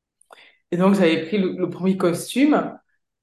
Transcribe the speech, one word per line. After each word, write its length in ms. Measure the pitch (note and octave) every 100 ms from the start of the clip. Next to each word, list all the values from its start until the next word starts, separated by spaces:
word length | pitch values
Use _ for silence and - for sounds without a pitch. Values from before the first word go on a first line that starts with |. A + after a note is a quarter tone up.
| _ _ _ - - _ _
Et 60 | F3
donc, 180 | F#3+
j'avais 280 | G3 E3+ D#3+ -
pris 120 | G#3
le, 140 | F#3 -
le 140 | F3
premier 260 | - F3+ F#3+
costume, 840 | F3 - - A#3 D4+ A#3 - - _ _ _ _